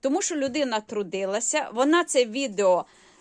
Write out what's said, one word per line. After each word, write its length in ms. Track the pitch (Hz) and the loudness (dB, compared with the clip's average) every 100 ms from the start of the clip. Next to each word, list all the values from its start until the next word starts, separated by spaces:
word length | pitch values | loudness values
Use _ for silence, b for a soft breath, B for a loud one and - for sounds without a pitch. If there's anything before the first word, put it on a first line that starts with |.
Тому 200 | 269 311 | 0 0
що 140 | 403 320 | -2 -2
людина 440 | 269 262 269 220 | -2 0 -2 -2
трудилася, 880 | 214 208 190 190 190 208 - 302 285 | -4 -6 -4 -4 -2 -2 -2 -2 -4
вона 300 | 220 277 339 | 0 2 4
це 220 | 339 277 240 | 2 2 0
відео 600 | 226 269 196 196 175 - b b b | 0 -4 2 4 2 0 b b b